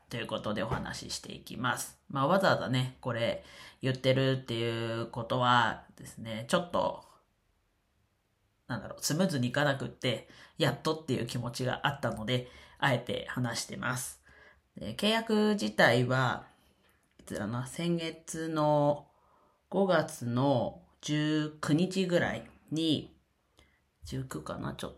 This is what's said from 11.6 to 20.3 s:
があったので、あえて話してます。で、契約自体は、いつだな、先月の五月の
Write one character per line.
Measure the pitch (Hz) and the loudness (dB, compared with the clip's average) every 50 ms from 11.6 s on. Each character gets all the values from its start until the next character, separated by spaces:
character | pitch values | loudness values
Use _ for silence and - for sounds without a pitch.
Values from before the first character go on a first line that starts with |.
| 127 | -2
が | 123 - - - | -2 -2 0 -2
あ | 147 | -2
っ | - - | -2 -2
た | - 117 107 | -2 -4 -4
の | 107 107 | -4 -2
で、 | 107 123 127 127 - - - - - - - | -2 -2 -2 -2 -4 -14 -20 -20 -20 -8 0
あ | 147 143 127 | 0 2 2
え | 123 | 2
て | - - 101 - - - | 0 -2 -6 -6 -6 -6
話 | - 131 123 117 120 - | -4 -2 -2 -2 -2 -4
し | - | -6
て | - 104 | -8 -8
ま | - - 123 127 | -6 -4 -4 -4
す。 | 127 - - - - _ - - - - - - _ _ _ - | -4 -6 -8 -12 -14 _ -20 -20 -20 -20 -20 -20 _ _ _ -14
で、 | - - - - | -12 -10 -10 -6
契 | - 202 214 | -2 0 2
約 | 220 226 220 - 214 214 214 214 208 202 | 2 2 0 2 2 4 4 4 2 2
自 | 214 208 202 | -2 -2 2
体 | - - 135 117 127 123 | 6 6 6 6 6 4
は、 | 123 127 131 131 120 104 - - - - _ _ _ _ _ _ _ _ _ _ _ _ - | 4 2 2 2 2 0 -2 -6 -14 -20 _ _ _ _ _ _ _ _ _ _ _ _ -20
い | - | -14
つ | - - | -10 -8
だ | 80 104 101 | -6 -4 -4
な、 | 120 123 127 | -4 -4 -6
先 | 127 - - 170 175 170 | -6 -6 -4 0 0 0
月 | 170 165 160 160 - - - - 160 160 160 | 0 0 -4 -8 -8 -10 -10 -8 -6 -4 -2
の | 160 156 151 151 151 147 143 147 147 147 - _ _ _ _ _ _ _ _ _ _ _ _ - | 0 2 4 4 6 6 6 4 2 0 -2 _ _ _ _ _ _ _ _ _ _ _ _ -2
五 | - 180 196 | 2 2 4
月 | 185 175 160 147 - - - 120 | 4 4 4 2 0 -4 -6 -4
の | 120 | -2